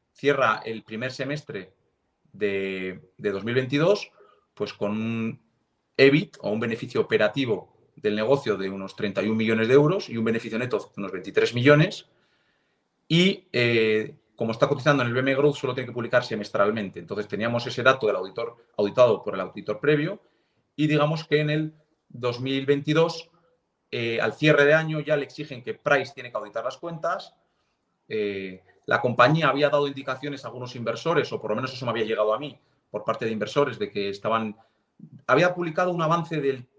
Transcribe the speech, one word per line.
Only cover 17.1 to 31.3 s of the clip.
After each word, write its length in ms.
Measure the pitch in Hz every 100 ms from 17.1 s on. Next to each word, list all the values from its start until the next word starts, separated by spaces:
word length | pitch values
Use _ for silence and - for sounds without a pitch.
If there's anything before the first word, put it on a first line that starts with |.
| 101 107
teníamos 360 | 98 113 120 120
ese 160 | -
dato 240 | 131 131 107
del 80 | 95
auditor, 400 | 92 - 117 - _ -
auditado 460 | 104 101 123 101
por 120 | 104
el 60 | 95
auditor 380 | 92 107 95 104
previo 420 | 139 147 160 208 _ _ _ _ _
y 140 | - 147
digamos 340 | 151 147 160
que 140 | - 147
en 100 | 151
el 240 | 156 156 - _ _ _
dos 320 | 120 120 120
mil 260 | 131 135 135
veintidós, 640 | 143 147 151 165 - - _ _ _ _ _ _
eh, 280 | 120 117 113
al 120 | 113
cierre 320 | - 151 143
de 100 | 143
año, 240 | 156 160 156
ya 180 | 143 147
le 60 |
exigen 400 | 131 - 147 123
que 120 | 131
Price 380 | - 147 139 131
tiene 200 | - 123
que 40 | 113
auditar 280 | 104 113
las 140 | 120 135
cuentas. 580 | 170 165 165 190 - _ _ _ _ _ _ _ -
Eh, 560 | 110 101 98 95 92 _ _ -
la 140 | 113
compañía 480 | 123 120 123 160 147
había 220 | 135 147
dado 160 | 143 143
indicaciones 580 | 135 135 127 147 139
a 40 | 123
algunos 260 | 123 123
inversores, 580 | 127 113 110 165 160 120